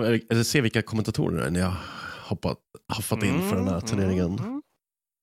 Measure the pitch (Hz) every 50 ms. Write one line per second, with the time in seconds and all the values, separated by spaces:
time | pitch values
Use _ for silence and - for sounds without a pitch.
0 | 110 117 117 113 - - 113 117 113 - - 151 117 110 - 113 - - 110 110
1 | 101 - - - 90 87 87 80 - 69 85 90 92 90 90 85 - - - -
2 | - - - - - - 98 - - 78 62 - _ _ _ - _ - - 107
3 | 98 - 107 110 104 98 - - - 101 104 95 95 95 90 85 - - 113 98
4 | 95 95 95 92 90 85 95 113 156 226 262 294 - _ _ _ _ _ _ _
5 | _ _ _ _